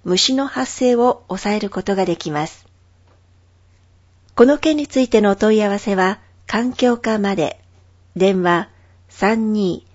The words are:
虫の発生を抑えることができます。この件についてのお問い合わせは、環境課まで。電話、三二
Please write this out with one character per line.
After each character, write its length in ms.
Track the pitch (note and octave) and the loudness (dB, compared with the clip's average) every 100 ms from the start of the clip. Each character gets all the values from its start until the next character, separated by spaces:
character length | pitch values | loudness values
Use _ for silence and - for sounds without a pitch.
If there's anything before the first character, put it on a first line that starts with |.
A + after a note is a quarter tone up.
虫 320 | - F3+ - C4 | -2 0 0 -2
の 100 | C4+ | -2
発 260 | B3+ B3 | -4 -6
生 240 | - B3+ A#3+ | 0 2 4
を 280 | B3 - - | 2 0 -6
抑 280 | F#3 G3+ G#3+ | -6 -4 -4
え 40 | |
る 120 | G3+ | -4
こ 100 | F#3+ | -6
と 140 | F#3 G3 | -4 -2
が 100 | F3+ | 0
で 120 | E3+ | -2
き 120 | E3 | -4
ま 160 | D3 D#3+ | -6 -6
す。 220 | - _ _ _ _ _ _ _ _ _ _ _ _ _ _ _ _ _ - | -10 _ _ _ _ _ _ _ _ _ _ _ _ _ _ _ _ _ 4
こ 100 | B3 | 4
の 140 | D4 | 4
件 180 | D#4 D4+ | 0 -2
に 80 | C#4+ | -2
つ 160 | C4 | -2
い 60 | B3+ | 2
て 140 | A3 | 2
の 100 | G#3 | 2
お 40 | G3 | 2
問 220 | A3 A3 | 2 2
い 60 | |
合 60 | G#3 | 0
わ 100 | G3+ | -2
せ 160 | - F#3+ | -4 0
は、 240 | F#3 G#3 _ _ - | 0 -2 _ _ -8
環 280 | G#3 B3 | -4 -4
境 240 | B3+ B3 A#3+ | 0 0 0
課 220 | A3+ A3 | -2 -2
ま 160 | G3+ F#3+ | -2 -2
で。 240 | D3+ - _ _ _ _ _ - | -4 -6 _ _ _ _ _ 0
電 260 | F#3+ F#3+ | 2 2
話、 260 | F3 F3 - _ _ _ _ | 2 0 -2 _ _ _ _
三 460 | - G3 A3+ A3 | -2 0 0 0
二 340 | G#3+ F#3+ - - | 0 -2 -4 -10